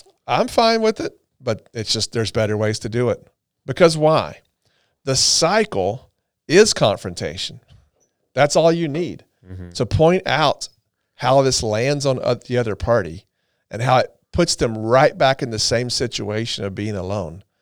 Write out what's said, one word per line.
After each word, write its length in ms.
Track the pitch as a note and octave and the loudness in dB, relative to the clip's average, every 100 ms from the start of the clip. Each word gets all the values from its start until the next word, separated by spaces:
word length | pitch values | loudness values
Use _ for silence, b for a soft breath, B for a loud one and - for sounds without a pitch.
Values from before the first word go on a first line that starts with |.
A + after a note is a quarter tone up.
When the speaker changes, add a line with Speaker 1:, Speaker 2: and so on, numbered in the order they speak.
| - _ - | -20 _ -4
Speaker 1:
"I'm 220 | B2+ A#3+ | -2 0
fine 340 | - A3+ A3+ | 2 2 4
with 180 | A3 G#3+ | 0 0
it, 180 | D#4+ - _ _ | -6 -10 _ _
but 280 | B2+ G#2+ _ | -6 -6 _
it's 180 | A#2 G#2 | -10 -4
just, 200 | A2+ - | -4 -4
there's 180 | A#2 G#2 | -4 -2
better 260 | A#2 G#2+ G#2+ | 0 0 0
ways 220 | G#2+ A2 | -2 -2
to 80 | A#2 | -4
do 200 | A2+ B2 | -2 -2
it." 180 | G2 _ _ _ _ - | -2 _ _ _ _ -8
Because 300 | C3 E3+ D#3 | 2 4 4
why? 440 | D#3 D#3 E2 - _ _ _ _ _ _ | 2 2 0 -8 _ _ _ _ _ _
The 120 | - C3+ | -4 0
cycle 920 | - - E3 G#3+ G#3+ G2+ F#2 B2 _ _ _ _ - | 0 2 2 2 0 -2 -2 -4 _ _ _ _ 2
is 240 | D#3+ G#3+ | 6 6
confrontation. 880 | - B2 F#2+ G2 E2+ F2+ E2 - - _ - _ _ _ _ _ | 4 0 0 -6 -8 -8 -8 -10 -12 _ -20 _ _ _ _ _
That's 220 | B2+ C#3+ F3 | 0 2 4
all 160 | E3 | 2
you 160 | E3+ E3 | 2 -2
need 360 | C#3+ E3 E2 _ _ | -4 -6 -8 _ _
Speaker 2:
Mm-hmm. 260 | F#2 F#2 F2+ | -18 -14 -12
Speaker 1:
to 140 | - | -6
point 420 | B2 - D#3+ F#3 - | -2 2 4 4 0
out 420 | C3+ D3+ - - _ _ _ _ - | 0 0 0 -8 _ _ _ _ -4
how 260 | B2+ C3+ | 2 4
this 200 | C3+ B2+ | 4 0
lands 440 | A2+ G#2+ B2+ D3 C3+ | -2 -2 0 0 -2
on, 120 | C3 | -2
uh, 140 | - B2 - | -2 -4 -2
the 100 | B2 | -4
other 200 | A#2 G2 | -2 -4
party 500 | - A#2 E2+ E2 - _ _ _ _ | 0 0 0 -10 -18 _ _ _ _
and 120 | G#2 | -6
how 160 | B2+ B2+ | 0 2
it 120 | - _ _ | 2 _ _
puts 240 | - E3+ - | -2 0 0
them 200 | C3 A2 | -4 -2
right 380 | A2 B2+ D#3 F#3 | 2 4 4 2
back 260 | C#3 C3+ | 0 0
in 80 | C3 | -4
the 80 | A2 | -4
same 320 | - A#2+ B2 | -2 -2 -2
situation 760 | - B2 - G#2 G#2+ A#2 - | -4 -4 -6 -6 -6 -6 -6
of 100 | G2 | -6
being 220 | F#2+ G#2 G#2 | -6 -6 -6
alone, 480 | F2+ G#2 E2+ F2 - _ | -6 -6 -6 -12 -20 _